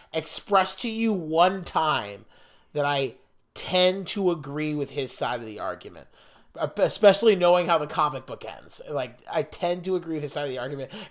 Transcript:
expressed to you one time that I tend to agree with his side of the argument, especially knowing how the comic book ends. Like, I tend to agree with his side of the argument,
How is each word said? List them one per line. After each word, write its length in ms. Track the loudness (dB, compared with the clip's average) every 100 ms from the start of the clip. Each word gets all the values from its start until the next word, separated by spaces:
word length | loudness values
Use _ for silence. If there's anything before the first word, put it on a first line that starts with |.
| -8
expressed 680 | -8 -6 -10 2 2 2 -4
to 80 | -6
you 240 | 0 0
one 500 | 0 0 4 4 4
time 600 | -2 0 2 0 -4 -12 -18 _ -20 _ _
that 120 | -4 -2
I 300 | 0 -2 -6 _ _ _
tend 540 | -14 -2 2 2 2 -6
to 240 | -2 0
agree 420 | 0 -6 -6 -4 -2
with 160 | -4
his 200 | -4 -6
side 280 | -4 -4 -4
of 60 | -8
the 140 | -8
argument, 480 | -8 -8 -12 -18 -20 _ -20 -20 -20 -6 -6 2
especially 580 | 0 8 6 8 6 6
knowing 320 | 6 6 4
how 100 | 0
the 100 | 0
comic 380 | 0 0 -2 -12
book 180 | -12 -12
ends. 360 | -14 -18 -18 -8
Like, 300 | -6 -6 -10 -6
I 120 | -4
tend 400 | -4 -4 -2 -2 -2
to 100 | -2
agree 200 | -2 -6
with 80 |
his 100 | -4
side 100 | -6 -6
of 40 |
the 100 | -6
argument, 320 | -6 -8 -10 -12 -10